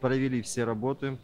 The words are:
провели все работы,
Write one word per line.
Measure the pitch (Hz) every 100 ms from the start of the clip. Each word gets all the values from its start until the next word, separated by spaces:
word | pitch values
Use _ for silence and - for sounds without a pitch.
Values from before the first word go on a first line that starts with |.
провели | 127 131 135 127
все | 104 -
работы, | 117 110 127 135 135 127